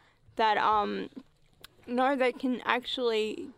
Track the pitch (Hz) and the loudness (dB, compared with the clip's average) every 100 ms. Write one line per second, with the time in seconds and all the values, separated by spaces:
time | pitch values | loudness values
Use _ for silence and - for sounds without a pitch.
0 | _ _ - - 220 208 - 214 208 196 | _ _ -14 0 2 4 4 2 0 -4
1 | 190 - - _ _ _ - _ - 247 | -8 -12 -20 _ _ _ -20 _ -6 0
2 | 262 277 254 247 254 240 - 233 247 - | 2 2 0 0 -4 -2 0 -2 -2 -2
3 | 240 220 214 - - | 0 0 -2 -4 -10